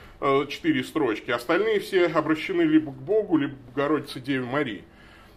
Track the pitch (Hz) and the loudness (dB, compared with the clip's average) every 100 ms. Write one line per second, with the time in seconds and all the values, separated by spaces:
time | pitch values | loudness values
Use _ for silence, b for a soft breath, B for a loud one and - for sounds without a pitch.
0 | B B 139 139 143 - 165 131 127 156 | B B 0 0 0 -4 0 0 0 0
1 | 131 107 - 120 - 170 220 208 - 190 | 0 -2 -2 -2 0 0 2 0 0 2
2 | 175 156 147 156 - 175 160 156 143 131 | 2 2 0 0 0 2 4 4 2 -6
3 | 135 214 202 156 139 - - 139 143 151 | -2 0 2 2 0 -6 -10 -2 0 0
4 | 139 139 123 131 123 139 139 90 - B | -2 -8 -4 -4 -2 -2 -2 -6 -14 B
5 | B B B | B B B